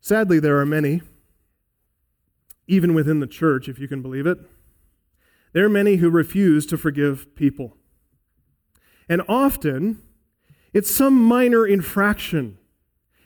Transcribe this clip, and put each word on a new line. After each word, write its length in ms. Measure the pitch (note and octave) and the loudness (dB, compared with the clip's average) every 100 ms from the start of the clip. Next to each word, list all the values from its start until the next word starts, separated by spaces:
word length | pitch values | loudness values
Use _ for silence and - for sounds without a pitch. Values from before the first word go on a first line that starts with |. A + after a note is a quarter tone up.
Sadly, 380 | - G#3+ G#3 E3 | -2 -2 2 2
there 200 | D3+ C#3+ | 2 0
are 80 | C#3+ | 0
many, 360 | D#3 D3 E3 - _ _ _ _ _ _ _ _ _ _ _ _ _ _ _ _ | -2 -2 -4 -8 _ _ _ _ _ _ _ _ _ _ _ _ _ _ _ _
even 260 | F#3+ F3 | 0 2
within 260 | D#3+ D3 D#3 | 0 0 -2
the 60 | C#3 | -4
church, 420 | - D#3+ C3+ B2 | -2 -2 -2 -4
if 100 | B2 | -14
you 100 | C3+ | -12
can 140 | C#3 | -12
believe 240 | B2+ C3 D3 | -10 -6 -4
it, 120 | F3+ - _ _ _ _ _ _ _ _ _ _ | -4 -10 _ _ _ _ _ _ _ _ _ _
there 120 | E3 | 0
are 60 | G#3 | 0
many 260 | G3+ G3+ F#3+ | 2 2 2
who 140 | E3+ | 2
refuse 560 | E3 E3 F#3+ G3 D3+ D3 | 2 0 0 2 2 0
to 100 | E3 | -6
forgive 580 | D#3+ C#3+ C#3+ C3+ - | -4 -2 -2 -4 -12
people. 420 | - D3 - B2 _ _ _ _ _ _ _ _ _ _ _ _ _ _ | -4 -4 -4 -16 _ _ _ _ _ _ _ _ _ _ _ _ _ _
And 140 | E3+ F3+ | -4 -2
often, 720 | A3+ C#4 - D3+ C3 F#3+ A3 _ _ _ _ _ _ _ | 0 0 0 -4 -4 -4 -6 _ _ _ _ _ _ _
it's 180 | G#3 G3+ | -4 -2
some 320 | - C4+ C4+ | 0 4 6
minor 440 | A3+ A#3+ B3 A#3 A3 | 4 4 4 4 2
infraction. 920 | G3 D#3+ - G3+ G#3 - D#3+ B2 F#2+ _ _ _ _ _ _ | 0 0 -2 0 -2 -4 -6 -6 -12 _ _ _ _ _ _